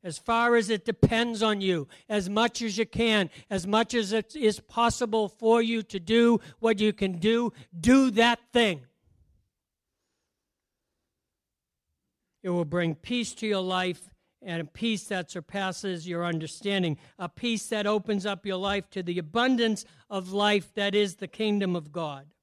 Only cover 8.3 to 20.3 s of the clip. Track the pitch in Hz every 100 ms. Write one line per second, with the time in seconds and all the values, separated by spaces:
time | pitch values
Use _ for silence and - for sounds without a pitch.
8.3 | 240 _ 240 220 156 127 _ _ _ _
9.3 | _ _ _ _ _ _ _ _ _ _
10.3 | _ _ _ _ _ _ _ _ _ _
11.3 | _ _ _ _ _ _ _ _ _ _
12.3 | _ 190 175 160 175 170 151 - 247 226
13.3 | - 220 196 185 185 185 180 - _ _
14.3 | _ 190 170 151 - 226 214 - 190 170
15.3 | 185 156 202 190 175 196 180 170 170 175
16.3 | 165 156 - 202 196 175 143 - - 175
17.3 | - 240 220 - 214 208 214 196 202 202
18.3 | 196 202 185 196 202 190 190 175 175 156
19.3 | 233 254 254 226 208 - _ _ 196 185